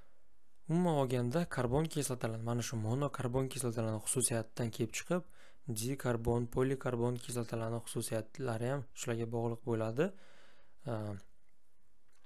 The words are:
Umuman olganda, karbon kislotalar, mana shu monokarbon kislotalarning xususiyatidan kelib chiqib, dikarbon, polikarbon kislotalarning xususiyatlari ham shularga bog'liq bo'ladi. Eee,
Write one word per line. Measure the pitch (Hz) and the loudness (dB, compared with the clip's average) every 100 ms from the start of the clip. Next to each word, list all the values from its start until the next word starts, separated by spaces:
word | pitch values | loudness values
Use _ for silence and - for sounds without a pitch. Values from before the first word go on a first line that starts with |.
| - - - - - - - | -10 -12 -12 -12 -12 -8 0
Umuman | 165 175 | 4 4
olganda, | 151 131 123 123 151 170 | 4 4 4 4 2 2
karbon | - 123 135 160 | 2 2 4 2
kislotalar, | 156 135 123 120 113 | 0 0 0 -2 0
mana | 117 120 | 0 0
shu | 117 117 | 0 0
monokarbon | 107 127 143 135 123 131 135 | 2 2 2 0 0 2 0
kislotalarning | 120 123 113 110 107 - | 0 0 2 0 0 0
xususiyatidan | 131 120 117 110 - 117 | 2 4 2 0 0 0
kelib | - 113 | 0 -2
chiqib, | - - 175 - - - - - | -2 0 0 -2 -10 -12 -10 -4
dikarbon, | 110 120 135 131 117 117 120 117 | -2 0 0 2 2 4 4 4
polikarbon | 127 131 135 127 117 120 120 | 2 4 2 0 2 2 0
kislotalarning | - 120 117 117 113 117 | -2 -2 -2 0 0 -2
xususiyatlari | - - 113 113 110 - 127 113 120 | -2 -2 0 -2 -2 -4 -2 0 2
ham | 143 - | 0 -2
shularga | - - 117 113 | -4 0 0 0
bog'liq | 117 117 117 - | 2 0 0 2
bo'ladi. | 113 110 120 185 - - - - - - - 139 | 2 2 4 2 0 -12 -12 -12 -12 -12 -8 -4
Eee, | 113 104 101 - - - - - - - - - - | -2 -2 -4 -8 -12 -12 -12 -12 -12 -14 -14 -12 -12